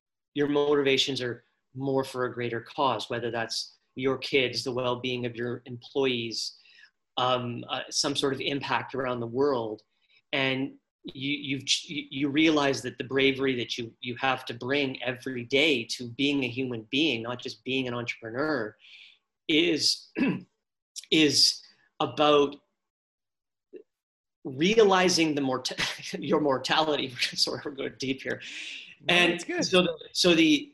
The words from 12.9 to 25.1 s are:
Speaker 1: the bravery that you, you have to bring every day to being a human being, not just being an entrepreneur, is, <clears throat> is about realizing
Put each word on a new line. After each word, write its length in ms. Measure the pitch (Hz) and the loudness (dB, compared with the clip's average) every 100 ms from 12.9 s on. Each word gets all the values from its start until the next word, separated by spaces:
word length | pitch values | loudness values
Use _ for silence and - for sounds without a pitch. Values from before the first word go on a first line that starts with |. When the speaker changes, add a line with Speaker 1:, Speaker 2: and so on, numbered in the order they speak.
| 120 | -8
Speaker 1:
the 60 | |
bravery 500 | 123 135 135 131 135 123 | -4 2 2 2 0 -2
that 200 | 113 - | -4 -6
you, 140 | 113 - | -8 -10
you 160 | 123 120 | -10 -2
have 280 | 135 127 - | 0 0 -4
to 80 | |
bring 480 | 120 123 143 135 131 | -8 -2 -2 -2 -4
every 420 | 123 123 135 127 | -6 -6 -6 -8
day 400 | 120 135 160 127 113 | 0 2 4 2 -2
to 160 | - 123 | -8 -8
being 360 | 117 139 143 | -2 0 0
a 40 | 123 | -2
human 380 | 120 131 117 110 | -4 -4 -6 -4
being, 320 | 131 160 117 | 0 0 0
not 180 | 113 123 | -4 -8
just 220 | 127 - | -8 -10
being 220 | 127 131 127 | -4 -4 -2
an 60 | |
entrepreneur, 800 | 120 120 - 113 120 156 143 107 - - - - _ _ _ - | -4 -6 -8 -8 -4 -2 -2 -4 -10 -20 -20 -20 _ _ _ 0
is, 600 | 156 175 151 - - - - | 2 4 2 0 -2 -6 -2
<clears throat> 920 | 254 - - _ _ _ _ - - | 0 -2 -8 _ _ _ _ -18 0
is 500 | 160 151 131 - - - _ _ - | 4 4 4 2 2 -8 _ _ -6
about 560 | 147 120 151 147 143 - _ _ _ _ _ _ _ _ _ _ _ - - _ _ _ _ _ | -4 2 4 6 4 0 _ _ _ _ _ _ _ _ _ _ _ -20 -20 _ _ _ _ _
realizing 920 | 147 131 175 226 208 190 185 | -10 0 2 6 6 6 4